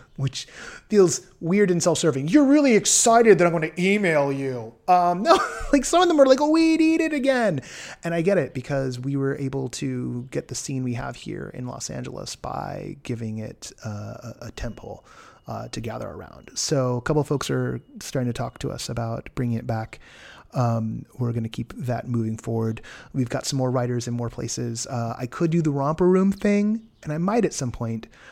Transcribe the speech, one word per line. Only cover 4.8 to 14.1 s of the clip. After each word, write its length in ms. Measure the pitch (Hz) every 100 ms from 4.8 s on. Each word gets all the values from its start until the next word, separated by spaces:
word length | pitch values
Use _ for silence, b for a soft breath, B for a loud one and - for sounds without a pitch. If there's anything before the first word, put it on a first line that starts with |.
| -
Um, 340 | 180 175 175
no, 160 | 311 381 - -
<laughs> 160 | -
like, 120 | 285
some 180 | - 339
of 60 | 359
them 120 | 302
are 60 | 262
like, 140 | 262
"Oh, 100 | 302
we 260 | 320 320 320
need 240 | 320 320
it 140 | 320
again." 460 | 302 269 254 214 143 B B B B
And 100 | 165
I 80 | 170
get 160 | 170 190
it, 160 | 131
because 460 | 135 - 139 135 123
we 180 | 135 139
were 220 | 135 143
able 300 | 135 135 131
to 560 | - 139 127 123 123 127
get 160 | 127 -
the 80 | 131
scene 260 | - 131
we 120 | 127
have 200 | 120 131
here 380 | 123 - - -
in 120 | - 123
Los 220 | - -
Angeles 460 | - 131 - -
by 600 | - - - 50 50 50 -
giving 340 | - 117 110 110
it, 340 | 107 - - -
uh, 40 | 110
a, 580 | 104 104